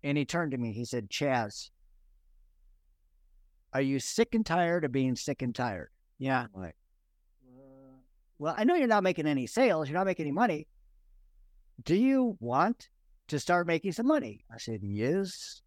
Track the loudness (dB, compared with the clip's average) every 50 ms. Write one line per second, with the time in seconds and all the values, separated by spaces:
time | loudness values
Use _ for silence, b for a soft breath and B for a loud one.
0 | -2 0 0 0 0 0 -2 -2 -2 -2 -2 -2 -2 -4 -4 -6 -6 -4 -4 -6
1 | -6 -4 -4 -2 0 0 2 0 0 -2 -6 -12 -16 -16 _ _ _ _ _ _
2 | _ _ _ _ _ _ _ _ -20 _ _ _ _ -20 _ _ _ _ _ _
3 | _ _ _ _ _ _ _ -20 _ _ _ _ _ _ -2 -2 0 0 0 -2
4 | -4 -4 0 0 0 2 2 -2 0 2 2 2 2 2 2 0 0 0 0 2
5 | 2 2 0 -2 -2 -6 -4 -4 -4 -6 -4 -2 -4 -4 -4 -6 -10 -14 _ _
6 | _ _ _ _ -4 0 0 0 -2 -4 -10 -12 -12 -12 -12 _ _ _ _ _
7 | _ _ _ _ _ _ _ _ _ -20 -20 -20 -20 -20 -20 -20 -20 -20 -20 -20
8 | _ _ _ _ _ _ _ _ -4 -4 -2 2 4 4 4 4 4 4 4 4
9 | 4 2 0 2 0 0 0 0 -2 -2 2 4 4 4 4 2 0 -2 -2 -2
10 | 0 0 -2 -2 -2 -2 0 2 2 0 0 -2 -6 _ _ _ _ _ _ _
11 | _ _ -20 -20 -20 _ _ -20 -20 _ _ -20 -20 _ _ -18 -2 0 2 4
12 | 4 4 4 4 2 0 -2 -4 -6 -2 2 2 2 2 2 _ -8 _ _ _
13 | _ _ _ _ _ -6 -4 -4 0 2 2 2 2 2 0 0 0 -2 -4 -2
14 | 0 2 2 2 0 -4 -12 -16 _ _ -18 -14 -10 -8 -8 -6 -6 -4 -4 -2
15 | 0 0 0 0 -2 -4 -8 -12 -14 -16 -16 -18 _